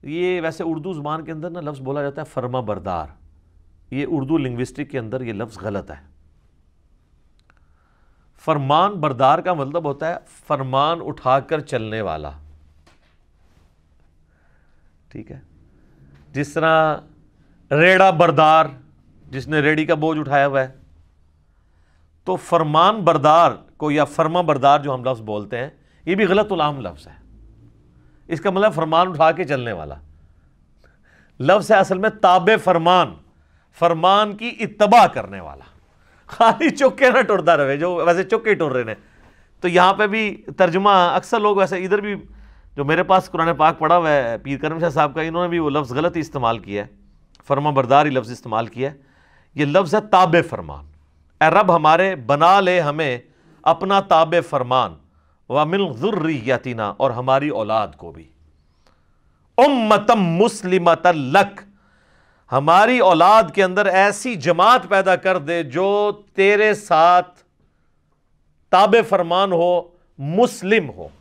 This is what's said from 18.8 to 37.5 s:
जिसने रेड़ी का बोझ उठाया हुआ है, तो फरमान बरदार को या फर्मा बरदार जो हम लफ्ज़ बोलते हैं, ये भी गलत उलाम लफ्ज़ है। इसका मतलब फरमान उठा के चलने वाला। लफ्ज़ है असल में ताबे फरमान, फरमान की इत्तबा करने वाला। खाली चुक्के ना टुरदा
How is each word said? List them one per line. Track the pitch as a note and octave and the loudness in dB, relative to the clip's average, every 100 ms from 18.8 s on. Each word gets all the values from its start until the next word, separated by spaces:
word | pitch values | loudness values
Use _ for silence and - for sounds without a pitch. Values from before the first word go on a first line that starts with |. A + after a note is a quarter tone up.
| _ _ _ _ - | _ _ _ _ -16
जिसने | C3 B2+ D#3 | -14 -4 -2
रेड़ी | C#3+ D#3 D#3 | 0 0 0
का | |
बोझ | D#3+ D#3 D#3 | -2 0 -4
उठाया | C3+ C#3+ | -2 0
हुआ | C#3+ C3+ | 2 0
है, | C3 - _ _ _ _ _ _ _ _ _ _ _ _ _ _ - | -4 -8 _ _ _ _ _ _ _ _ _ _ _ _ _ _ -8
तो | F#3 | -8
फरमान | - E3+ D#3 D#3 F3 A3 | -2 -2 0 2 2 2
बरदार | F3 D#3 C#3+ D#3+ E3 G#2+ - _ | 0 2 4 4 4 0 -16 _
को | D3+ | -4
या | D3 | -2
फर्मा | C#3+ - D#3 E3+ | -2 -2 -2 0
बरदार | E3 C#3 C#3 D3 | 0 2 4 4
जो | C#3+ | 0
हम | B2+ | -6
लफ्ज़ | B2 B2 | -6 -6
बोलते | G#2+ G#2+ G2+ A#2 | -6 -10 -8 -10
हैं, | C3+ _ _ _ - | -10 _ _ _ -6
ये | |
भी | F#3+ G3+ | -2 2
गलत | F#3+ G#3 | 2 0
उलाम | F#3 D3+ C#3 | -2 -4 -4
लफ्ज़ | G2+ E2 - | -12 -14 -20
है। | - _ - - _ - _ _ _ _ _ _ | -20 _ -20 -20 _ -20 _ _ _ _ _ _
इसका | E3 G#3 | -6 -4
मतलब | F#3 G#3+ | 0 0
फरमान | D#3+ D#3+ D#3+ F#3 | 0 -2 0 0
उठा | D#3+ D#3+ | 2 2
के | D#3 | 2
चलने | F3+ C#3 A#2 | -4 -6 -6
वाला। | F#2+ D2+ C2+ - - _ _ _ _ _ _ _ _ _ _ _ _ | -10 -12 -16 -20 -20 _ _ _ _ _ _ _ _ _ _ _ _
लफ्ज़ | C3 G3 D#3+ | 0 2 4
है | G#3+ | 2
असल | F#3+ F#3 | 2 -2
में | G#3+ | -4
ताबे | G#3+ F#3+ F3+ F3 A3 | 0 2 2 2 0
फरमान, | G3+ E3+ E3 F3+ D3+ E2 _ _ _ _ _ | 2 0 4 2 2 -6 _ _ _ _ _
फरमान | _ E3+ E3 F3 G3+ G#3+ | _ -2 2 2 2 0
की | G3+ A#3 | -6 -12
इत्तबा | A#3 A3 G3+ G#3 A#3 F#3 | -8 -10 -2 4 6 6
करने | - G2 G2 | 2 -12 -14
वाला। | E2 C2+ C2 _ _ _ _ _ _ | -16 -18 -20 _ _ _ _ _ _
खाली | - C#3 E3 D#4 | 0 2 2 -2
चुक्के | - C4+ - C4 | 0 -2 2 2
ना | A#3+ | 2
टुरदा | A3+ G3+ E3 | 0 0 2